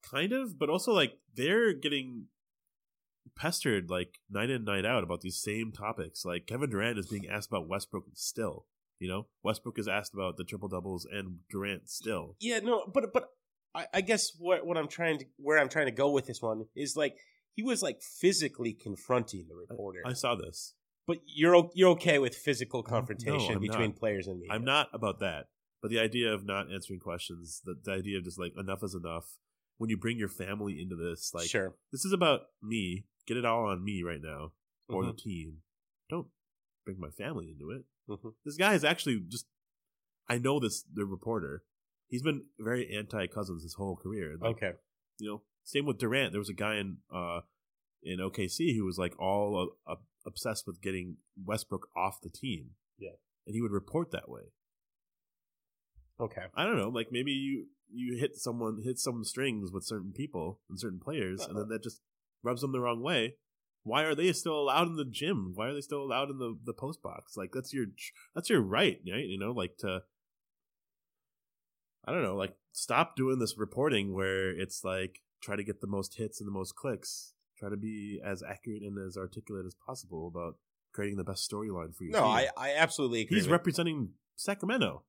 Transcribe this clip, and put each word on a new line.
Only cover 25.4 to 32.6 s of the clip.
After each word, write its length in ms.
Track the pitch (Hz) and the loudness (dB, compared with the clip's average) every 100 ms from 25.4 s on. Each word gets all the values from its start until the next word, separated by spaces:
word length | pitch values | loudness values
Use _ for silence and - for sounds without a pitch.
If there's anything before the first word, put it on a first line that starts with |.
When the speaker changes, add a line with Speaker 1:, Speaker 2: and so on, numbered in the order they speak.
| 69 _ _ _ | -10 _ _ _
Speaker 1:
But 100 | 107 | -2
the 80 | 113 | 2
idea 340 | 113 120 113 | 2 2 2
of 120 | 107 98 | 0 -2
not 260 | 98 73 | -4 -2
answering 260 | 95 - 92 | -8 -8 -10
questions, 600 | 92 87 - 85 85 - | -6 -6 -6 -10 -12 -12
the, 120 | 90 85 | -10 -10
the 80 | - | -4
idea 260 | 95 95 98 | -4 -2 -4
of 60 | |
just, 160 | 90 90 | -6 -6
like, 140 | 87 - | -8 -6
enough 240 | 98 95 | -6 -4
is 120 | 101 92 | -4 -6
enough. 300 | 85 82 - - _ _ _ _ | -6 -8 -8 -20 _ _ _ _
When 120 | 113 | -2
you 80 | 107 | 0
bring 200 | 110 117 | 0 0
your 120 | 101 | -2
family 500 | - 92 104 101 80 | -4 -6 -4 -4 -4
into 140 | 90 85 | -6 -4
this, 360 | 85 82 - | -4 -4 -6
like, 160 | 85 85 | -4 0
Speaker 2:
Sure. 260 | 110 95 - _ | 0 -2 -6 _
Speaker 1:
this 140 | - 190 | -6 0
is 80 | |
about 280 | 190 170 131 - _ | 4 6 4 0 _